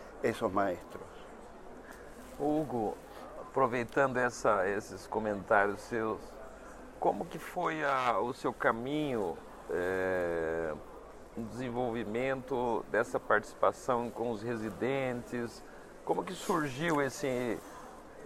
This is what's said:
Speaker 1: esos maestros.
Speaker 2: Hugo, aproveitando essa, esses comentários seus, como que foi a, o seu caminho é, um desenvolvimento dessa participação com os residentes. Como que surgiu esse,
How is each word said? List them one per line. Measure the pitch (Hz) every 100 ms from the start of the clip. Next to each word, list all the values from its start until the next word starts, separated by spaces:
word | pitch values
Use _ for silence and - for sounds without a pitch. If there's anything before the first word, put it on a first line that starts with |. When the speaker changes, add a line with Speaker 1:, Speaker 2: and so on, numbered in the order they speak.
| - -
Speaker 1:
esos | 123 110 110
maestros. | 98 98 90 - - - - - - - - - - - - - - - -
Speaker 2:
Hugo, | 147 151 147 123 104 - - - - - -
aproveitando | - 131 123 117 151 135 123
essa, | 123 - 120 104 92
esses | 101 - 92 -
comentários | - 107 101 90 107 101 101
seus, | - 120 110 95 - - - - - - - -
como | - 202 175
que | 165
foi | - 180 165 156
a, | 143 131 127 101
o | 120
seu | - 139
caminho | 117 139 113 123 151 151 120 92 - - - -
é, | 82 90 92 92 92 87 85 80 82 80 76 - - - - - -
um |
desenvolvimento | 113 110 127 120 123 117 104 113 135 131 - 127 123 110 -
dessa | 107 120 -
participação | - 107 - - 95 - - 120 120
com | 110 117
os | 107
residentes. | 117 117 107 95 117 135 131 123 117 123 117 - - - - - -
Como | 175
que | 185
surgiu | 180 - 175 147 127 170 147
esse, | 139 - 139 123 123 95 - - - - - -